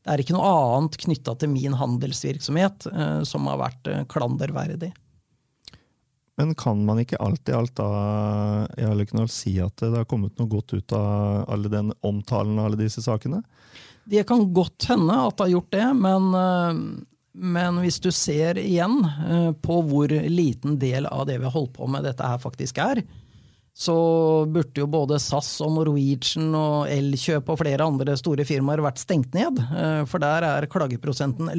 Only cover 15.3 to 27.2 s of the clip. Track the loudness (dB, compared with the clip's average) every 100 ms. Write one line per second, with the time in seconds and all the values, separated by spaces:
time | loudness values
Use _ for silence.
15.3 | 0 2 2 0 0 2 2 4 4 4
16.3 | 2 2 2 0 -2 -4 -10 -14 _ _
17.3 | -8 -2 0 0 2 0 0 0 0 0
18.3 | 0 0 0 0 0 2 2 2 0 0
19.3 | 2 2 0 0 0 2 2 2 2 2
20.3 | 2 2 0 -2 0 0 0 -2 -4 -4
21.3 | -2 -2 -2 -4 -6 -4 -2 -4 -4 -2
22.3 | -2 -6 -8 -6 -2 0 0 -4 -12 -20
23.3 | -20 -20 _ _ -8 0 2 4 4 4
24.3 | 4 2 0 0 -2 0 0 2 2 2
25.3 | 0 0 0 0 0 2 2 2 0 -2
26.3 | -2 0 2 2 0 0 0 0 0